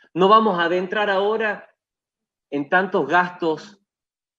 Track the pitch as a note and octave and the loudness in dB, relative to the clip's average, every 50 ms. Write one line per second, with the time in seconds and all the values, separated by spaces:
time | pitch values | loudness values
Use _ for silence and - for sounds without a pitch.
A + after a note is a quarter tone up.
0 | _ _ - D#3+ F#3 G3 A3 A3 A3 G#3+ F#3 F3 E3+ E3 F3 F#3 F#3+ F3+ G3+ G#3+ | _ _ -2 2 4 6 6 6 6 4 0 0 -2 0 -2 -2 -4 -4 -4 -4
1 | G#3 G#3 G3 F#3 G3 G#3 A3 G#3+ A3 G#3+ G3 F3+ - - _ _ _ _ _ _ | -2 -2 0 0 0 -2 -2 -2 -4 -4 -6 -8 -12 -20 _ _ _ _ _ _
2 | _ _ _ _ _ _ _ _ _ - C#3 C#3+ C#3+ C#3+ F#3 F3+ F#3+ F#3 F#3+ F#3+ | _ _ _ _ _ _ _ _ _ -10 -8 -8 -4 -2 0 0 0 0 -2 -2
3 | C#3+ C3 E3 F3 F3+ F3 - - F3 D#3+ D#3 D3 - - - _ _ _ _ _ | -2 0 0 0 0 0 -4 -6 -4 -4 -4 -6 -8 -18 -20 _ _ _ _ _
4 | _ _ _ _ _ _ _ | _ _ _ _ _ _ _